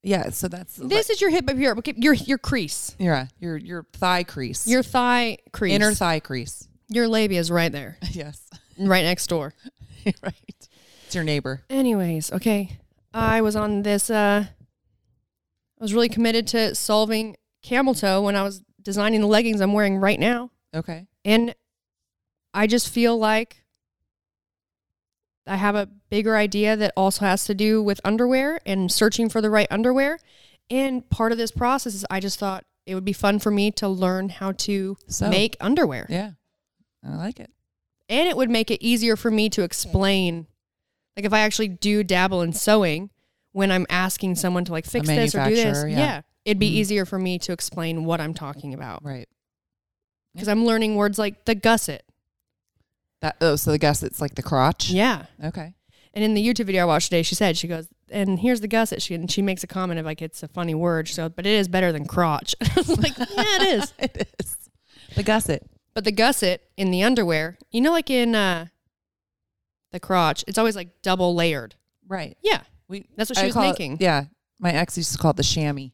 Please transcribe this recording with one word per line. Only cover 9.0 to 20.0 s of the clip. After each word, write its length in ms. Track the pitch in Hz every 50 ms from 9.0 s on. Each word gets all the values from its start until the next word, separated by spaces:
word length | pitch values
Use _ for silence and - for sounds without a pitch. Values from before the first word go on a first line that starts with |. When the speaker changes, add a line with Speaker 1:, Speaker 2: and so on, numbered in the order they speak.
| 160
Speaker 2:
next 220 | 170 180 175 -
door. 260 | - 175 165 139 147 - _ _ 262 _ _ -
Speaker 1:
<laughs> 200 | - - - - 202 - _
Right. 460 | - 190 - _ _ - - _ - _ _ _ _ _ _ _ -
It's 100 | - -
your 80 | 180 160
neighbor. 400 | 156 151 143 135 131 131 131 - _
Speaker 2:
Anyways, 640 | 269 269 269 247 226 202 185 170 165 156 156 - -
okay. 440 | 185 - 233 214 202 196 180 - - _ _ _ _ _ _ -
I 260 | 226 226 220 220 226
was 140 | 220 214 208
on 280 | 214 214 208 208 202 202
this, 260 | 208 208 202 - -
uh, 340 | 226 214 208 202 202 208 208 - - _ - _ _ _ _ _ _ _ _ _ _ _ _ _ _ _ _ _ _ _ _ _ _ _
I 20 |
was 120 | 226 208 202
really 160 | 240 240 233
committed 380 | 226 220 233 226 226 226 226
to 280 | - - 233 220 208 -
solving 640 | - - - 214 214 220 214 220 220 220 220 196 _ _ _ _ _
camel 320 | _ - 247 254 269 269 247
toe 260 | - 208 196 190 190
when 140 | 202 202 202
I 80 | 202 196
was 180 | 202 196 190 _ _ _ _
designing 400 | _ - 196 208 202 214 226 214
the 60 | 208
leggings 340 | 208 214 214 226 233 220 208
I'm 100 | 190 196
wearing 260 | 202 214 208 196 196
right 200 | 190